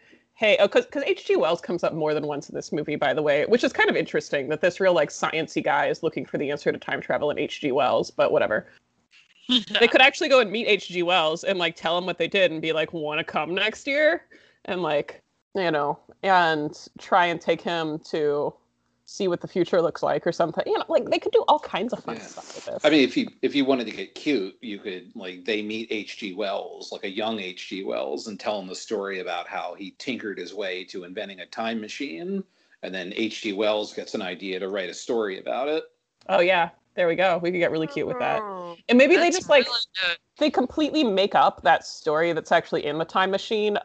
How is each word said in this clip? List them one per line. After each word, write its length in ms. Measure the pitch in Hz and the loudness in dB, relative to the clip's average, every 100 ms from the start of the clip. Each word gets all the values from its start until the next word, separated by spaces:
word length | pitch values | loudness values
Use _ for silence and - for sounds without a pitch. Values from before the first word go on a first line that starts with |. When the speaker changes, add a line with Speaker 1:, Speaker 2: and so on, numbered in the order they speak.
| _ _ _ | _ _ _
Speaker 1:
"Hey," 220 | - 214 196 | 0 4 6
uh, 80 | 202 | 6
'cause, 180 | 247 240 | 4 0
'cause 160 | 294 277 | -2 -2
H 180 | 370 - | -2 0
G 100 | 381 | 2
Wells 240 | 165 170 | 2 0
comes 240 | - 175 | -2 -2
up 80 | 170 | -2
more 200 | 160 156 | 0 -2
than 120 | 151 147 | -2 -2
once 220 | 143 - | -6 -8
in 60 | |
this 180 | 151 - | -10 -6
movie, 240 | 165 151 147 | -4 -2 -2
by 180 | 143 | 0
the 80 | 131 | 2
way, 240 | 151 143 - | 2 2 4
which 160 | 226 | 2
is 80 | 277 | 2
kind 160 | - 427 | 2 2
of 80 | 156 | 2
interesting 520 | 160 156 - 147 131 | 0 -2 -2 -2 -2
that 120 | 151 | 0
this 200 | 185 - | 0 2
real, 120 | 190 | 4
like, 180 | 175 147 | 4 2
science-y 520 | - 170 156 151 - | 0 -2 -2 -4 -2
guy 240 | 151 143 143 | 0 2 2
is 160 | 156 | 0
looking 220 | 160 156 - | -2 -4 -4
for 100 | - | -4
the 120 | 139 | -4
answer 220 | 143 170 | -2 -2
to 60 | - | -4
time 220 | - 139 | -4 -6
travel 300 | - 127 147 | -2 -2 -2
in 80 | - | -2
H 220 | 120 - | -4 -4
G 120 | 151 | -2
Wells, 380 | 131 127 113 - | 2 2 2 0
but 220 | - 143 | 0 2
whatever. 340 | 151 107 107 - | 4 2 0 -4
Speaker 2:
<laughs> 40 | - _ _ _ _ _ _ - | -14 _ _ _ _ _ _ 0
Yeah. 320 | 247 190 208 | 0 2 4
Speaker 1:
They 80 | 233 | 6
could 120 | 262 | 8
actually 280 | 262 - 311 | 6 4 4
go 100 | 262 | 4
and 140 | 214 | 4
meet 160 | 214 214 | 2 2
H 200 | 202 - | 0 0
G 140 | 180 | -2
Wells 400 | 170 180 156 165 | 2 2 2 0
and, 160 | - 185 | -2 0
like, 160 | 170 | -2
tell 240 | 165 160 175 | -2 -2 0
him 80 | 180 | -2
what 120 | 170 | -2
they 100 | 165 | -2
did 240 | 202 180 | 2 2
and 100 | 160 | 2
be 100 | 156 | -2
like, 200 | 156 156 | 0 -2
"Wanna 320 | 170 151 151 | -4 -4 -4
come 280 | 165 180 151 | -4 -4 -2
next 320 | 185 208 - - | -2 -2 -4 -4
year?" 380 | 277 302 339 - - _ _ - | 2 2 2 -4 -20 _ _ -8
And, 140 | 185 | -4
like, 400 | 170 147 - - _ _ _ 202 | -2 -2 -2 -10 _ _ _ -2
you 160 | 175 | 0
know, 260 | 151 143 156 - - | 2 0 -4 -10 -4
and 480 | 190 185 170 156 151 - - - | 2 4 4 2 -2 -8 -16 -20
try 280 | - 196 175 | 2 4 4
and 140 | 165 | 2
take 200 | - 170 | 0 -2
him 380 | - 170 156 156 - | -2 -4 -4 -6 -6
to 440 | 165 147 147 143 - _ _ _ _ - | -2 0 0 -2 -6 _ _ _ _ -16
see 200 | - 196 | -4 -2
what 140 | 175 | -2
the 80 | 165 | -2
future 340 | 190 165 190 | -2 2 2
looks 220 | 165 - | 2 0
like 200 | 143 147 | 0 0
or 60 | 175 | 0
something. 320 | 165 170 - - | 0 0 0 -2
You 120 | 415 | -2
know, 60 | - | 0
like, 220 | 320 226 | 0 0
they 80 | 339 | -2
could 140 | - | 0
do 100 | 453 - | 2 4
all 100 | 294 | 2
kinds 340 | - 180 233 | 0 -4 -4
of 120 | 202 | -6
fun 100 | - | -8
Speaker 3:
Yeah. 120 | 226 190 | -10 -12
Speaker 1:
stuff 280 | - - | -16 -16
with 100 | - - | -12 -10
this. 180 | - | 0
Speaker 3:
I 60 | 151 | 4
mean, 120 | 151 | 6
if 140 | 131 147 | 6 2
you, 100 | 120 - | -4 -2
if 140 | 127 143 | -2 2
you 80 | |
wanted 220 | 135 135 110 | 2 2 -2
to 40 | |
get 240 | 101 95 | -8 -12
cute, 420 | - 151 131 95 - | -6 0 0 -2 -8
you 180 | 123 101 | -12 -10
could, 320 | 107 90 87 117 | -8 -10 -12 -14
like, 280 | 92 90 | -12 -8
they 180 | 90 107 | -4 -4
meet 260 | 107 110 110 | -4 -8 -6
H 280 | 110 95 - | -8 -8 -10
G 140 | 107 | -10
Wells, 600 | 92 101 98 87 - 92 | -6 -4 -4 -8 -12 -14
like, 100 | - | -10
a 80 | 101 | -8
young 300 | 95 110 110 | -6 -4 -4
H 260 | 92 90 - | -8 -12 -10
G 140 | 95 | -8
Wells, 460 | 101 117 - 143 113 | -6 -6 -6 -6 -8
and 100 | 101 | -8
tell 220 | - 104 | -6 -6
him 80 | 92 | -6
the 80 | 90 | -12
story 420 | - 107 98 95 | -6 -6 -4 -6
about 300 | 90 87 87 | -6 -8 -8
how 260 | 95 85 | -8 -8
he 220 | 85 98 - | -10 -14 -12
tinkered 400 | - 113 107 92 | -10 -8 -8 -10
his 160 | 87 | -10
way 300 | 95 98 90 | -8 -6 -8
to 180 | 95 101 | -10 -12
inventing 380 | 87 92 101 92 | -12 -10 -12 -12
a 60 | 85 | -14
time 340 | - 113 113 | -8 -4 -4
machine, 640 | 107 - 139 165 175 196 190 _ _ _ | -6 -8 -10 -8 -6 -6 -8 _ _ _
and 100 | 92 | -10
then 180 | 92 90 - | -8 -6 -4
H 240 | 110 - | -4 -4
G 100 | 110 | -6
Wells 400 | 98 107 107 107 | -2 0 0 -2
gets 200 | - 92 | -8 -8
an 80 | 117 | -6
idea 380 | 92 90 95 92 | -6 -8 -6 -6
to 80 | 95 | -4
write 220 | 101 90 | -4 -6
a 40 | |
story 460 | 82 - 120 107 95 | -8 -4 -2 -2 -4
about 260 | 120 117 139 | -6 -4 -2
it. 140 | 156 160 _ _ _ - | -2 -4 _ _ _ 0
Speaker 1:
Oh, 100 | 190 | 2
yeah. 280 | 175 185 170 - _ | 4 4 2 -4 _
There 120 | - 175 | -2 0
we 60 | |
go. 240 | 170 185 165 | 4 2 2
We 120 | 170 | 0
could 60 | 180 | 0
get 120 | 170 | 0
really 160 | 160 156 | 0 -2
cute 200 | 156 - | -2 -4
with 120 | 147 | -2
that. 240 | 139 147 | -2 -2
Speaker 2:
Oh, 340 | 208 190 175 170 - | -4 -8 -12 -10 2
Speaker 1:
And 100 | 240 | 6
maybe 160 | 277 339 | 8 6
they 60 | |
Speaker 2:
that's 140 | 339 359 | 4 2
Speaker 1:
just, 100 | - | 4
like, 160 | 294 | 4
Speaker 2:
really 140 | 240 240 - - | 4 0 -6 -2
good. 140 | 180 170 _ - | -2 -2 _ -2
Speaker 1:
they 120 | 302 | 0
completely 540 | - 254 - 302 214 | 2 0 0 0 2
make 300 | 247 190 196 185 | 2 4 4 4
up 260 | 160 - | 4 4
that 240 | 175 160 - | 4 4 2
story 460 | - - 151 170 | -6 0 2 2
that's 180 | 160 - | 0 2
actually 320 | 175 - 165 | 2 2 -2
in 140 | - 147 | -2 -4
the 60 | |
time 260 | 165 196 190 | -2 0 2
machine 480 | 190 - 220 208 208 | 0 -2 0 0 2